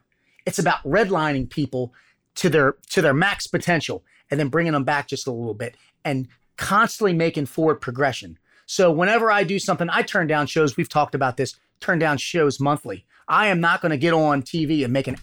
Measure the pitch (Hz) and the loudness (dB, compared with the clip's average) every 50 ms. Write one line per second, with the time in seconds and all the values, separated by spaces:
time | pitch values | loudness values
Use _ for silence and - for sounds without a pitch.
0 | _ _ _ _ _ _ _ _ _ 175 - - 165 175 151 - - 135 151 202 | _ _ _ _ _ _ _ _ _ -6 -4 0 0 0 0 0 -2 0 2 2
1 | - 185 190 160 156 151 143 135 123 - - 165 143 - - 127 127 120 - _ | 2 2 0 0 0 0 0 -2 -4 -4 -4 -4 -4 -2 -4 -6 -6 -6 -10 _
2 | _ _ _ _ _ _ _ - - 175 143 156 135 135 - - - - - 151 | _ _ _ _ _ _ _ -2 0 2 4 4 4 2 0 -2 -12 -2 0 2
3 | 147 147 131 147 185 202 196 - - - - 151 - 175 175 151 - - 107 92 | 2 4 4 4 2 0 0 -4 -6 -6 -6 -4 0 0 0 0 0 -4 -8 -10
4 | - _ _ _ _ _ 143 147 151 131 120 165 170 165 151 139 131 151 147 143 | -10 _ _ _ _ _ -2 -2 -2 0 0 0 0 2 0 0 0 0 0 -2
5 | 139 - 139 - - 135 120 117 120 113 104 107 117 120 - _ _ _ _ _ | -2 -4 -8 -8 -6 -6 -6 -6 -6 -6 -6 -8 -10 -12 -12 _ _ _ _ _
6 | - 160 139 131 131 - _ _ _ _ _ - - - 190 208 226 - - - | -6 -4 -2 -2 -4 -6 _ _ _ _ _ -10 -4 0 2 2 2 2 0 0
7 | 220 196 175 165 165 165 - 160 143 - - - 160 160 147 - - 131 120 127 | 0 0 2 2 0 0 0 -2 -6 -4 -2 0 2 2 2 0 -4 -8 -4 0
8 | 143 135 120 - 101 85 80 _ _ _ _ _ _ - - - 185 170 143 156 | -2 -2 -2 -4 -12 -16 -20 _ _ _ _ _ _ -6 0 2 4 4 4 4
9 | 180 202 220 233 226 220 208 202 196 160 196 190 - - 180 131 170 165 170 226 | 2 2 2 2 4 4 2 2 2 0 -2 -2 -2 -2 -2 -2 -2 0 0 -2
10 | 247 - - 196 170 147 151 151 147 131 - 160 156 143 - - 165 - - 151 | -2 0 -2 -2 0 2 0 0 0 0 2 2 2 2 0 -2 -6 0 0 0
11 | 143 - - 135 135 127 123 - 131 - - _ _ _ _ _ - - 180 160 | 0 0 0 -2 -2 -2 0 -2 -4 -4 -6 _ _ _ _ _ -4 -2 0 2
12 | 160 156 143 123 - - - 170 151 143 127 - 139 143 147 147 - 120 98 - | 2 2 0 -2 -4 -2 0 2 2 2 2 0 0 0 0 -2 -4 -10 -12 -12
13 | - _ _ _ _ - 160 185 214 208 185 170 170 165 180 190 - 165 156 127 | -14 _ _ _ _ 0 2 2 4 2 2 2 2 2 0 2 0 -2 0 2
14 | 165 170 165 160 156 151 143 139 127 - - 165 156 139 160 151 131 117 127 135 | 2 2 4 4 4 2 2 0 -2 -4 -4 -4 -2 0 0 0 0 0 0 0
15 | 135 131 123 - | 0 -2 -6 -6